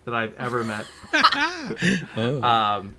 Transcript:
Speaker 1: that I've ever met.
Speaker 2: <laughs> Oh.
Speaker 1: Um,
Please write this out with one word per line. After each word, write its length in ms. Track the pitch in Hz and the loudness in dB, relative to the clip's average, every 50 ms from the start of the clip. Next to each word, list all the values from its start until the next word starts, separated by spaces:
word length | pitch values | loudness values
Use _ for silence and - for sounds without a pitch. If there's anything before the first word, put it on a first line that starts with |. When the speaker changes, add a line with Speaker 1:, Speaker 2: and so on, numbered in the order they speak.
| - | -8
Speaker 1:
that 100 | 123 120 | -4 -2
I've 200 | 113 113 110 107 | -2 -2 -2 -4
ever 300 | - 131 123 120 120 117 | -6 -6 -2 -2 0 -2
met. 220 | 113 107 104 - - - - - - - | -2 -4 -6 -8 -10 -14 -20 -10 -2 0
Speaker 2:
<laughs> 920 | 302 - - - 277 294 330 359 349 294 214 220 - 175 180 196 175 - - - | 4 4 4 4 2 0 -2 -2 -4 -8 -8 -6 -2 0 0 0 0 -2 -6 -4
Oh. 260 | - 113 120 143 135 120 | -2 0 0 0 2 4
Speaker 1:
Um, 540 | 120 117 113 107 104 104 101 95 98 - | 4 4 6 4 4 2 0 -2 -8 -12